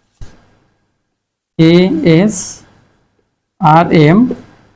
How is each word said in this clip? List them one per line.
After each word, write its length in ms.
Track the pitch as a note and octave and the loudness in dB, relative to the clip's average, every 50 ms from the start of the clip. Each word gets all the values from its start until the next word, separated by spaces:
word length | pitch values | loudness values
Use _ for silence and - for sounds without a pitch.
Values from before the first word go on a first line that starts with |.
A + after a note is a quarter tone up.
| _ _ _ _ - - - _ _ _ _ _ _ _ _ _ _ _ _ _ _ _ _ _ _ _ _ _ _ _ _ - | _ _ _ _ -20 -20 -20 _ _ _ _ _ _ _ _ _ _ _ _ _ _ _ _ _ _ _ _ _ _ _ _ -2
কেএসআরএম, 2750 | E3 E3 E3+ F3 F3+ F#3+ D4 D#4+ C#4+ F3 D#3+ D#3+ G3 G#3+ G#3 - - - - - - _ _ _ _ _ _ _ _ _ _ _ _ _ _ _ _ _ _ _ F#3 D3+ D3+ E3 F3 - - E3 D3 D3 E3+ G#3 B3+ B3+ - - - - _ _ _ _ _ | 0 2 2 2 0 0 -2 -2 -2 0 0 0 0 -2 -4 -6 -12 -14 -18 -20 -20 _ _ _ _ _ _ _ _ _ _ _ _ _ _ _ _ _ _ _ -2 0 2 2 0 0 2 2 2 2 2 2 0 -2 -4 -10 -14 -20 _ _ _ _ _